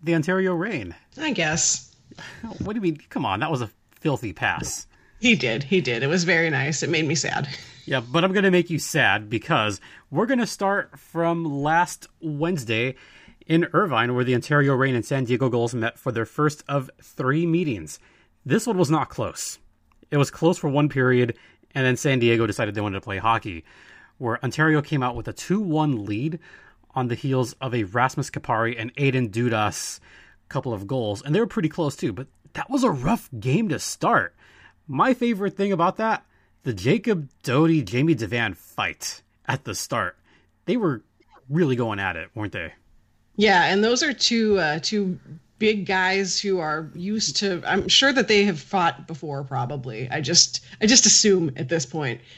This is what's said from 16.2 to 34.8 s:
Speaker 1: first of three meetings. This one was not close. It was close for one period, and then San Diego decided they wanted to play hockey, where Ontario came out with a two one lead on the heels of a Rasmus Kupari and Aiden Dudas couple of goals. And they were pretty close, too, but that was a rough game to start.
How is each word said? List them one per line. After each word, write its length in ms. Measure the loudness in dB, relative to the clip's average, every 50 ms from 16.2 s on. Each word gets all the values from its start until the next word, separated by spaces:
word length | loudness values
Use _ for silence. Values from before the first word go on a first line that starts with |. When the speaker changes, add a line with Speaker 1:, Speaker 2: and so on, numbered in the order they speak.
| -4
Speaker 1:
first 380 | -4 -2 0 0 0 0 -2 -6
of 220 | -4 -4 -4 -4 -6 -12 _
three 440 | -20 -14 -10 -2 0 0 2 2 2
meetings. 540 | 2 2 2 0 0 -4 -4 -8 -12 -16 -18 _ _ _ _ _ _ _ _ _
This 200 | 0 0 0 2
one 120 | 0 0
was 120 | 2 2 2
not 200 | 2 0 0 -4
close. 500 | -4 -6 -6 -6 -6 -8 -10 -10 -12 -14 _ _ _ _ _ _ _ _ _ _
It 80 | 2
was 140 | 2 2 2
close 260 | 0 2 2 2 2
for 120 | 2 0 0
one 200 | 2 2 2 2
period, 460 | 2 2 4 4 4 4 4 2 -2 -6 -16 -20 _ _ _ _ -2
and 100 | 0 2
then 120 | 2 2
San 220 | 2 2 0 2 4
Diego 280 | 4 4 4 4 2
decided 280 | 0 0 -2 -4 -2 -2
they 60 | -2
wanted 140 | -4 -2 -4
to 40 | -6
play 160 | -6 -6 -6
hockey, 480 | -2 0 0 0 0 -2 -6 -10 -12 -14 _ -20 -20 -20 -20 -20 -20 -20 _ _ -6
where 240 | -4 -4 -4 -4 -4
Ontario 380 | -4 0 2 2 4 4 2
came 220 | 2 0 -2 -2 -2
out 120 | -2 -4
with 120 | -6 -8
a 60 | -10 -10
two 260 | -10 -4 -2 -2 0
one 460 | 0 0 0 2 2 2 0 -2 -2
lead 340 | -4 -4 -2 -2 -4 -4 -8 -12 -18 -20 -20 -20 -20 _ _ _ _ _
on 140 | -4 -2
the 80 | -2 -2
heels 380 | -4 -2 0 0 0 0 -2 -6 -8
of 120 | -8 -4 -2
a 100 | -2 -2
Rasmus 460 | -2 0 0 0 0 0 -4 -6 -6
Kupari 460 | -8 -8 -4 -2 0 0 0 0 -2
and 160 | -4 -8 -8 -4
Aiden 340 | 0 0 2 2 2 0 0
Dudas 680 | 0 0 0 2 2 2 0 0 -2 -4 -8 -10 -12 -14 -18 -20 -20 -20 -20 -20 _ _ _
couple 260 | -8 -6 -6 -4 -4 -6
of 120 | -6 -6
goals. 360 | -4 -4 -2 -2 -2 -4 -4
And 120 | -2 0 0
they 60 | 0
were 80 | 0
pretty 220 | 0 0 -2 -2 -2
close, 260 | -2 -2 -2 -2 -2
too, 180 | -4 -4 -6 -6
but 140 | -6 -10 -14 _ _ _ _ -12
that 160 | -10 -6 -2
was 140 | 0 2 2
a 80 | 2
rough 380 | 2 0 0 0 0 -2 -2 -8 -12 -6
game 300 | 0 0 2 2 2 0
to 100 | -2 -4
start. 560 | -6 -8 -6 -2 2 2 4 2 2 -2 -6 _ _ -20 -20 -20 -20 -20 _ _